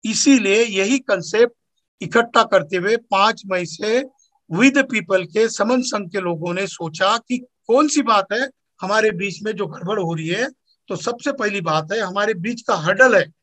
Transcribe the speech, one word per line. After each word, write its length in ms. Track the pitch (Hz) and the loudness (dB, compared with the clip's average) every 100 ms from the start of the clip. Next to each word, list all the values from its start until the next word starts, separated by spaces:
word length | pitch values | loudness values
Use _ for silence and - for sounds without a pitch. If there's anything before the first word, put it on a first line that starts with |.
| 214 | -4
इसीलिए 580 | 202 - 269 196 202 | 0 4 4 4 2
यही 360 | 233 190 196 262 | 2 0 0 0
concept 540 | - 196 156 214 240 _ _ _ _ _ | 0 -4 -2 2 2 _ _ _ _ _
इकट्ठा 420 | 185 233 233 - | -2 0 2 2
करते 340 | 226 190 156 185 | 4 2 0 -4
हुए 200 | 185 233 | -2 -2
पांच 460 | _ 190 208 220 196 | _ 2 2 0 -4
मई 200 | 185 170 | -4 -4
से 560 | 160 214 240 262 _ _ _ _ | -6 -2 -2 -4 _ _ _ _
We 80 | 165 | 2
the 220 | 254 277 | 4 4
People 420 | 269 220 180 190 180 | 0 -2 0 -2 0
के 240 | 214 226 | 0 0
समन 320 | - 214 254 | 0 0 0
संघ 300 | 247 208 185 | -2 -6 -6
के 80 | 196 | -6
लोगों 340 | 180 165 175 | -4 -4 -4
ने 140 | 175 196 | -4 -6
सोचा 500 | - 165 160 190 302 | -8 -10 -2 0 0
कि 200 | _ 247 | _ -8
कौन 500 | 247 _ - 240 302 | -8 _ 0 2 4
सी 140 | 294 | 0
बात 260 | 226 214 190 | 2 0 0
है 160 | 214 269 _ _ _ | -4 -4 _ _ _
हमारे 300 | 190 214 214 | -2 2 2
बीच 320 | 175 196 180 | 0 -6 -6
में 80 | 208 | -8
जो 160 | 196 190 | -6 -8
गड़बड़ 320 | - 170 214 | -8 -6 -4
हो 140 | 175 | -4
रही 140 | 165 160 | -4 -4
है। 220 | 185 262 - _ _ _ | -4 -4 -8 _ _ _
तो 80 | 180 | -6
सबसे 360 | - 233 294 | -6 -6 -6
पहली 300 | 277 208 202 | -4 -4 -4
बात 260 | 165 156 156 | -2 -2 -2
है 80 | 214 | -4
हमारे 340 | 196 196 208 | -4 -2 -2
बीच 280 | 208 185 240 | -2 -6 -8
का 140 | - 196 | -4 -2
हर्डल 400 | 156 - 254 208 | 0 6 6 6
है। 160 | 170 _ | 2 _